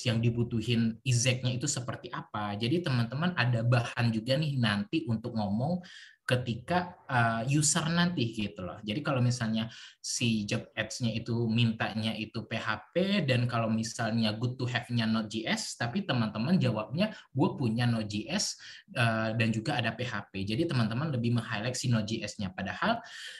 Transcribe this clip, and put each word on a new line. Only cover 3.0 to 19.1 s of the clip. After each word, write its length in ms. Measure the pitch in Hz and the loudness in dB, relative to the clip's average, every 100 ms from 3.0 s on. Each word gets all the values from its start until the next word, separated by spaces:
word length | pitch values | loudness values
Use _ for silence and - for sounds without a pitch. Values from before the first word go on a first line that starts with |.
| 113 131 180 | 0 0 0
ada 320 | 180 123 117 120 | 2 2 2 4
bahan 480 | 123 - - 117 | 2 2 0 2
juga 240 | 110 113 135 | 2 2 2
nih 220 | 156 139 | 2 2
nanti 460 | 110 101 101 165 120 | 2 2 0 -2 0
untuk 240 | 110 - | -2 -2
ngomong 480 | 110 104 107 143 180 - - - _ - | -2 0 0 0 -2 -4 -18 -20 _ -2
ketika, 720 | 123 123 104 - 180 175 - - | 0 0 -6 0 0 0 -8 -2
eh, 400 | 127 113 113 120 | 2 2 2 2
user 400 | 147 - 165 156 | 2 4 2 2
nanti 480 | 170 175 175 113 - | 4 4 2 -2 -2
gitu 320 | 101 - 90 | -4 -4 -8
loh. 160 | - | -8
Jadi 160 | 104 107 | -4 -2
kalau 240 | 151 131 | 0 2
misalnya 480 | 123 120 113 110 113 - - - | 2 2 0 0 -2 -8 -20 -12
si 400 | - - 117 110 | -8 -2 0 0
job 240 | 101 101 - - | 0 -4 -4 -6
ads-nya 400 | 110 - 117 110 | -6 -2 -2 -2
itu 320 | 120 117 113 | -2 0 2
mintanya 640 | 113 117 110 110 107 110 | 4 4 2 -2 -2 -2
itu 320 | 107 107 113 | -4 -6 -8
P 160 | - 110 | -6 -6
H 320 | 110 107 - | -4 -4 -2
P 320 | 170 196 202 | 0 2 2
dan 240 | 135 120 123 | 2 2 2
kalau 240 | 120 110 | 0 0
misalnya 640 | 110 113 - 113 113 110 110 | 0 -2 -2 0 2 0 0
good 240 | 123 127 | -2 -2
to 80 | 123 | -2
have-nya 400 | 117 - 120 110 | -2 -2 0 2
Node.js, 720 | 110 107 110 127 220 - - | 0 0 -4 -2 -2 -4 -4
tapi 240 | 120 202 | -2 -2
teman-teman 560 | - 123 110 110 139 185 | 0 0 0 0 2 4
jawabnya, 560 | 123 107 - 147 214 - - | 4 0 -4 0 -2 -2 -6
"Gue 240 | 131 175 - | 0 0 2
punya 320 | 117 113 120 | 0 2 2
Node.js, 720 | 113 104 101 110 190 - - - - - | 0 -2 -4 -4 -4 -4 -6 -14 -18 -8
eh, 400 | - 113 | 0 2